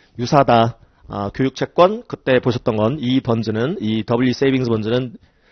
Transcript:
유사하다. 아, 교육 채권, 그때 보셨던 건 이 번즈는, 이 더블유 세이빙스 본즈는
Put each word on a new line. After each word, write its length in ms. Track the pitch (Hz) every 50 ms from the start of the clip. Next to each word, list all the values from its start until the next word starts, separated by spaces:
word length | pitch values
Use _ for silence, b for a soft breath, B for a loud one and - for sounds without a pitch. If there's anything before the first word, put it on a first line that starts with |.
| _ _ _ -
유사하다. 580 | 123 117 - 143 135 - 120 117 113 117 120 - _ _ _ _ - -
아, 220 | 104 101 101 101
교육 220 | - - 131 135 -
채권, 480 | - 147 - - - 170 185 214 233 247
그때 320 | - - - _ - 131 123
보셨던 380 | - 131 113 123 - - 110
건 220 | 107 107 110 143 156
이 200 | 120 123 127 135
번즈는, 580 | - 120 117 113 110 107 107 110 117 143 190 -
이 220 | - 107 110 110 101
더블유 300 | - 120 117 131 127 120
세이빙스 340 | - 139 139 131 131 127 117
본즈는 460 | 113 110 104 110 117 127 131 123 - - _ _ _ _ _ _